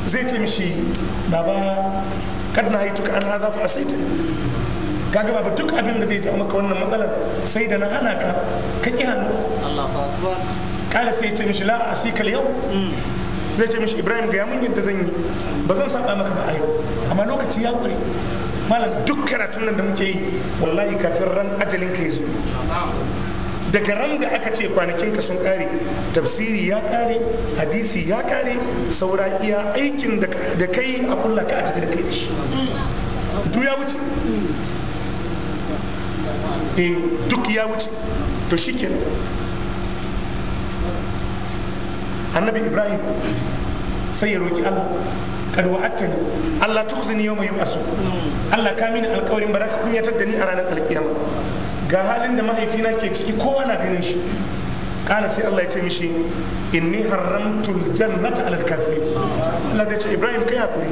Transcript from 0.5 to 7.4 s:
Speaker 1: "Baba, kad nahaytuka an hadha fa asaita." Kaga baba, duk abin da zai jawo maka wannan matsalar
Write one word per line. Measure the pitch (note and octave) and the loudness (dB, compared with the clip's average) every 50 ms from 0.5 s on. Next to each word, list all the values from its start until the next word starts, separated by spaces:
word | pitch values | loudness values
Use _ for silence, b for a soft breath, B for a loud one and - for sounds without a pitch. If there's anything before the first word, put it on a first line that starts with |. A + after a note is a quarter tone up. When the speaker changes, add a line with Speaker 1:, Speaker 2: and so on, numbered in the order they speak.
| - - F#3 E3+ D#3+ E3+ E3+ F3 - - - - - - - - | 0 0 -2 -2 0 0 0 0 0 -2 -2 -2 -2 -2 0 0
Speaker 1:
"Baba, | E3 E3 E3 F#3+ G3 G3 G3 G3 F#3+ F#3+ G3 G3 G3 F#3+ G3 - - - - - - - - - | 0 2 2 2 0 2 2 0 0 0 0 0 0 -2 -2 -2 -4 -4 -4 -4 -4 -4 -4 0
kad | - - G#3 G3 | 0 2 2 2
nahaytuka | G#3+ G3+ G3+ G3+ G3 G3 G3 - F#3+ | 2 2 2 0 0 0 0 0 0
an | G3 G3+ | 0 0
hadha | G3+ G#3 G#3 G3+ G#3+ | 0 0 0 0 0
fa | G#3 G#3 G#3+ | 0 0 0
asaita." | F3+ - C4+ C#4+ - - - - - - D#4+ E4 D#4+ D#4+ - - - - - - - - - - - D4+ D4+ - - | 0 0 0 -2 -2 0 0 0 0 0 0 0 0 -2 -2 -2 -2 0 0 -2 -2 -2 -2 -2 -2 -2 -2 0 2
Kaga | - G#3 G#3+ A3 | 2 2 2 2
baba, | A#3 G#3+ F3+ G3 - | 2 0 0 0 0
duk | - D#4+ - | 0 0 0
abin | - C#4 G#3 A#3 A3+ G#3+ | 0 2 2 2 0 0
da | G3 | 0
zai | G#3 G#3 G3 | 0 0 0
jawo | - F#3+ - G3 G3+ | 0 0 0 0 0
maka | - - | 0 0
wannan | G3 G3+ G3 F#3+ F3+ | 0 0 0 0 0
matsalar | - - - A3 G3+ - - - - - - - | 0 0 0 0 0 0 0 -2 -2 -2 -2 -2